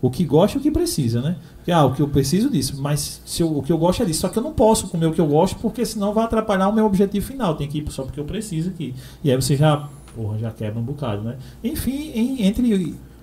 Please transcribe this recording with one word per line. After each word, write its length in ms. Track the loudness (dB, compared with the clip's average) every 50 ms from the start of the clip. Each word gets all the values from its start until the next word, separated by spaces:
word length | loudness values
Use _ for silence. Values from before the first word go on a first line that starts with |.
O 80 | -2 0
que 140 | 0 0 0
gosta 340 | 4 4 4 4 4 2
e 40 | 0
o 20 | 0
que 80 | 2
precisa, 480 | 2 2 0 0 0 0 0 0 0 0
né? 160 | 0 -2 -4 -4 -8 -16 -20
Porque, 140 | -8 -2 2 4
ah, 100 | 4 4
o 80 | 4 4
que 80 | 2
eu 60 | 0
preciso 420 | 2 2 2 2 2 2 2 2 2
disso, 280 | 0 0 -2 -2 -4 -4
mas 420 | -2 -2 -2 -2 -4 -6 -10 -14 -12
se 160 | -8 -4 -2 0
eu, 140 | 0 0
o 40 | 0
que 100 | 0 0
eu 60 | 2
gosto 240 | 2 2 2 2 2
é 40 | 0
disso, 160 | -2 -2 -2
só 80 | -2 -2
que 100 | -2 -2
eu 40 | -4
não 100 | -2 2
posso 340 | 4 6 6 6 4 0
comer 200 | -2 -2 0 0
o 40 | 2
que 80 | 2 2
eu 80 | 2
gosto, 300 | 4 4 4 4 2 0 -2
porque 240 | -6 -4 -4 -4 -4
senão 280 | -4 -2 -2 -2 0 0
vai 100 | 0 0
atrapalhar 460 | 0 0 0 0 2 2 2 2 2
o 40 | 2
meu 120 | 4 2
objetivo 400 | 4 4 4 2 2 0 -2 -4
final. 300 | -6 -6 -4 -2 -2 -2
Tem 120 | -2 -4
que 120 | -6 -6 -6
ir 120 | -6 -6
só 120 | -6 -8 -8
porque 160 | -8 -8 -8
eu 40 | -8
preciso 460 | -6 -6 -8 -6 -6 -4 -4 -4 -4
aqui. 240 | -6 -6 -8 -8 -10 -12 -14 -18 -10 -2
E 80 | 0 2
aí 60 | 2
você 220 | 2 2 2 2
já, 320 | 4 4 4 4 2 -2 -8 -16 -18 -20 -14 -10
porra, 220 | -8 -6 -4 -4 -4
já 120 | -4 -6
quebra 280 | -6 -6 -6 -6 -4 -4
um 40 | -4
bocado, 380 | -6 -6 -6 -6 -4 -4 -4 -6
né? 120 | -6 -8 -10 -12 -18 -12 -8
Enfim, 500 | -6 -4 -4 -4 -2 -2 -2 -4 -4 -4 -2
em, 280 | 0 0 0 0 2 2
entre 480 | 2 2 2 2 2 2 2 0 -2 -6 -10 -14 -20 -20 -20